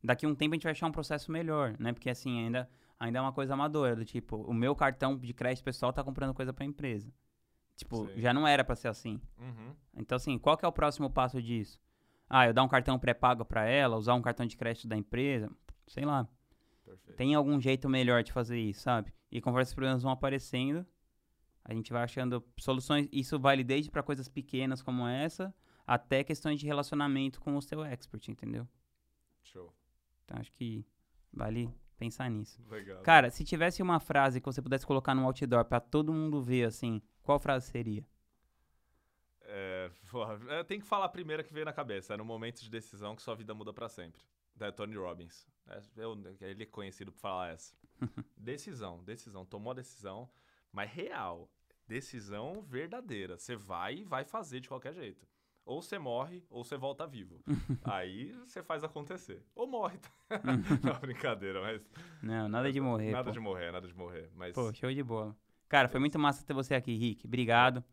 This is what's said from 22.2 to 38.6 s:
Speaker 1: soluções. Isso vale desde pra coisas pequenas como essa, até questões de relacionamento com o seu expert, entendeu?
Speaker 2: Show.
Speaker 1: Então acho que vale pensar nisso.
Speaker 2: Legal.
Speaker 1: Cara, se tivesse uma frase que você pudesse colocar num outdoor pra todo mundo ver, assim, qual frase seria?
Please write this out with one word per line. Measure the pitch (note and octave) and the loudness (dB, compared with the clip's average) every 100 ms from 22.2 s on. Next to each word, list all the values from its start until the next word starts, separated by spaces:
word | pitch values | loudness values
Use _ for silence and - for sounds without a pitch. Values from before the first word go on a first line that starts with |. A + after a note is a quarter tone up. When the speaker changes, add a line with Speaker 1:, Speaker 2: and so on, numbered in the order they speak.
| B2+ B2 - - | -2 -2 -4 -8
Speaker 1:
soluções. | - C3 B2+ D3 C#3+ | 0 0 2 2 2
Isso | C#3 C3 D3+ | -2 -2 4
vale | C3+ C#3 | 6 6
desde | B2 C3+ D3 | 4 2 0
pra | D3+ | -4
coisas | C#3 C#3+ C3 | -2 -4 -4
pequenas | - B2+ B2+ C3 C3 | -10 -4 -2 0 -2
como | C3 B2 A#2+ | -2 -2 0
essa, | B2+ D#3 - F#3+ - _ _ - | 0 -4 -4 -10 -10 _ _ 0
até | B2 - C3+ | 0 4 0
questões | C#3 D3+ D#3 D3 | 2 -4 -2 -2
de | D3 | 0
relacionamento | D3 C#3+ D3 D3 C3+ C3+ B2+ | -2 0 0 2 2 0 -4
com | - C#3+ | -4 -4
o | |
seu | C#3 D3+ | -4 -8
expert, | D#3 B2+ - A#2 - | -6 -8 -10 -14 -12
entendeu? | G#2+ A2 A#2 B2 _ _ _ _ _ _ _ | -10 -8 -8 -8 _ _ _ _ _ _ _
Speaker 2:
Show. | - F#2 F2 _ _ _ _ _ | -20 -20 -20 _ _ _ _ _
Speaker 1:
Então | _ A#2+ | _ -12
acho | A#2 | -12
que | _ A#2 A2 A2 _ _ _ _ | _ -6 -6 -10 _ _ _ _
vale | - A2 A2+ A#2 - - _ | -6 -4 -2 -4 -8 -20 _
pensar | A#2 - B2+ | -8 -6 -4
nisso. | G#2+ G2+ - A#2 | -4 -6 -14 -14
Speaker 2:
Legal. | A2 G2 F#2+ | -12 -12 -4
Speaker 1:
Cara, | F#2+ D#3+ B2 | 8 10 10
se | - | 0
tivesse | D#3 E3 E3+ - | -4 2 0 2
uma | F#3 E3+ | 0 0
frase | - C#3+ C#3 B2+ | 4 4 6 4
que | C3+ | -4
você | B2+ | -6
pudesse | C3 C3+ - | -2 -4 2
colocar | C#3 C3 | 0 2
num | C3 | 2
outdoor | C3 B2+ C#3 A#2+ | 2 0 4 4
pra | A2+ B2 | 4 0
todo | - D3+ D#3 | 2 2 2
mundo | D#3+ D#3 D3 | 2 2 0
ver, | B2 B2+ A#2 | 2 2 2
assim, | A2 A#2+ G#2+ - _ - | 0 -2 -2 -6 _ 2
qual | C#3+ | 2
frase | C#3+ C3 B2 | 4 0 0
seria? | A#2+ A2+ G#2+ - _ _ _ _ _ | -6 -4 -6 -8 _ _ _ _ _